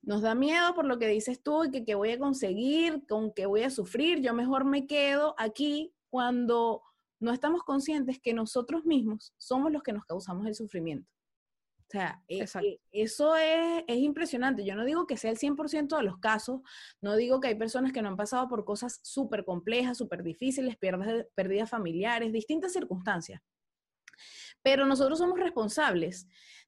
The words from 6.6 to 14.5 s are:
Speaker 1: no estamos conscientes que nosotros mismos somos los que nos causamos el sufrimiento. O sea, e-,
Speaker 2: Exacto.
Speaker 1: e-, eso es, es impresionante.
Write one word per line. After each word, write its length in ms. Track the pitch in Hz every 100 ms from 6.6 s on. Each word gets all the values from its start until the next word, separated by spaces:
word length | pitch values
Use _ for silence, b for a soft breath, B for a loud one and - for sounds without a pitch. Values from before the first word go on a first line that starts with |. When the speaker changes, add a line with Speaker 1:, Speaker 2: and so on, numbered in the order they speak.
| 233 214 b b _ _
Speaker 1:
no 120 | 226
estamos 300 | 247 294 339
conscientes 560 | - 277 277 302 254 254
que 140 | 247
nosotros 500 | 226 220 254 247 330 311
mismos 480 | 294 220 214 - _
somos 340 | - 254 294
los 120 | 302
que 100 | 277
nos 120 | 208 -
causamos 420 | 175 185 180 214
el 80 | 214
sufrimiento. 520 | 214 185 165 147 - _ _ _ _ _ _ _
O 100 | _
sea, 320 | 208 175 - _
e-, 120 | 185
Speaker 2:
Exacto. 260 | 190 196 202
Speaker 1:
e-, 100 | 175 _ 202
eso 320 | 220 - 294 320
es, 480 | 320 320 330 339 330
es 100 | 240
impresionante. 680 | 285 294 330 247 254